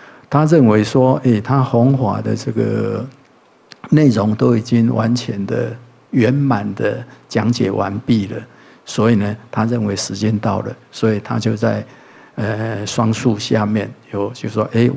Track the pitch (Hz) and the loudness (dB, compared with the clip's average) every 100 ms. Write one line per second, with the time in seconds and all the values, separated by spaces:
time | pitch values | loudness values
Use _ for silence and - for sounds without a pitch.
0 | - - - 143 151 165 117 107 104 135 | -20 -20 -2 2 4 6 6 6 4 2
1 | 127 131 127 107 104 135 127 117 127 135 | 2 2 2 2 2 0 2 4 4 2
2 | 110 101 107 107 - 113 110 107 107 104 | 0 -2 -4 -4 -4 -2 -2 -2 -2 -4
3 | 131 - _ _ _ _ _ - - 151 | -8 -14 _ _ _ _ _ -16 0 4
4 | 147 107 104 107 127 113 117 120 117 117 | 4 4 0 2 2 2 2 2 2 2
5 | 113 120 - 101 98 - - - - _ | 0 -2 -4 -6 -4 -4 -4 -8 -18 _
6 | - - 123 143 139 107 104 101 107 110 | -4 0 2 2 0 0 -2 -4 -4 -4
7 | 117 - - 113 107 120 104 104 98 101 | -10 -18 -6 -2 0 0 0 -2 -4 -4
8 | - 113 98 - - - - - - - | 0 0 0 -8 -12 -20 -20 -20 -10 0
9 | 110 196 101 120 - - 113 120 104 98 | 2 2 0 -6 -8 -4 -2 0 -2 -4
10 | - 95 107 107 98 107 - - - - | -6 -4 -2 0 -2 -2 -4 -12 -16 -2
11 | 113 104 - 117 107 104 113 107 107 - | 0 0 -2 -4 -2 0 0 -2 -6 -18
12 | - - - - 107 107 113 104 104 - | -20 -20 -18 -8 -6 -4 -6 -6 -6 0
13 | 110 110 127 107 - 110 104 107 101 - | 0 2 0 -2 0 0 0 -2 -4 -10
14 | - 101 101 123 113 110 107 113 123 | -12 -6 -6 -6 -8 -4 -2 2 0